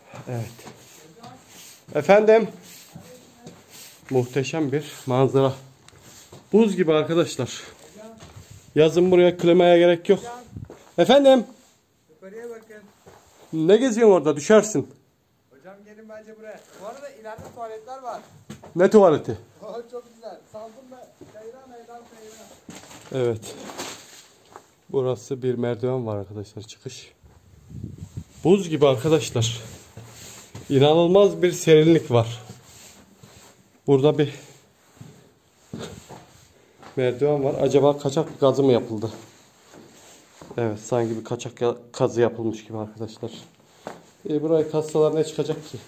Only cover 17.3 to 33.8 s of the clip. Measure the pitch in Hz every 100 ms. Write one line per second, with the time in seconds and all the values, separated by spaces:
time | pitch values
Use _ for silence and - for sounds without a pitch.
17.3 | 226 - 247 226 220 220 262 247 180 -
18.3 | - - - - 165 196 214 190 143 -
19.3 | 107 - _ 214 226 233 240 240 226 220
20.3 | 165 _ 214 226 220 254 254 - _ -
21.3 | 214 220 262 262 240 233 240 226 226 214
22.3 | 214 202 - - - - - - 135 123
23.3 | 107 - - - - - - - - -
24.3 | _ _ - - _ - 139 127 120 -
25.3 | 131 127 120 120 120 127 127 113 104 95
26.3 | 104 98 - 101 - 131 - - _ _
27.3 | _ _ _ - - - - - - -
28.3 | - 151 202 175 151 139 123 160 156 -
29.3 | 123 113 - - - - - - - -
30.3 | - - - - 139 147 160 170 190 202
31.3 | 165 175 165 - 156 160 165 - 120 113
32.3 | - - - - - - - _ _ -
33.3 | - - _ _ _